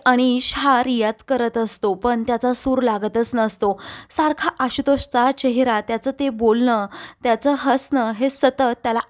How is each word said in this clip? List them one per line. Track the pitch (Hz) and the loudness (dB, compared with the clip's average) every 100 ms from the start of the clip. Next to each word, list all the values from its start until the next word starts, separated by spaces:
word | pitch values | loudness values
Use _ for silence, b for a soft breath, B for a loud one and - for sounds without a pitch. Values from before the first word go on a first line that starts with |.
| - | 2
अनिश | 247 254 247 - 277 | 4 4 2 -2 -2
हा | 277 254 | 2 2
रियाज | 254 240 214 220 | 2 0 -2 -2
करत | - 247 233 233 | -2 -2 0 -2
असतो, | 226 - 208 | -2 -2 -2
पण | 190 247 233 | 0 0 0
त्याचा | 226 233 247 | 0 0 0
सूर | 247 269 254 | 0 0 2
लागतच | 247 208 208 233 233 | 2 0 -2 0 0
नसतो. | 240 220 - 202 196 B B B | 0 0 0 -2 -2 B B B
सारखा | - 302 302 320 - | 0 0 0 -4 -2
आशुतोषचा | 262 - 277 277 - 247 247 | -4 -2 0 0 0 0 0
चेहरा, | 269 262 240 262 214 | 0 0 0 0 0
त्याचं | 208 226 262 269 | -2 -4 -4 -4
ते | 277 | -4
बोलणं, | 220 226 226 247 226 202 B B B | 0 2 4 2 0 -4 B B B
त्याचं | 247 220 285 277 | -2 0 0 0
हसणं | 277 262 - 277 226 | 0 0 0 0 -2
हे | 214 269 | 0 -2
सतत | - 262 262 | 2 0 2
त्याला | 254 240 240 226 | 0 0 -2 -2